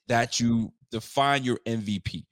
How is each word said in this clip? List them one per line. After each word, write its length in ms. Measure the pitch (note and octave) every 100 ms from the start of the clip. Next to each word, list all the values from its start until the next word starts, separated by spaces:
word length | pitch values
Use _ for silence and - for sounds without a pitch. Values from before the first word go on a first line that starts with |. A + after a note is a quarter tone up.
| -
that 320 | A#2+ A#2+ -
you 320 | A#2+ A#2 A2 - -
define 540 | A2+ - - C#3 C#3 B2+
your 120 | A#2+ -
M 140 | A2+
V 200 | G#2 G2+
P? 260 | - - -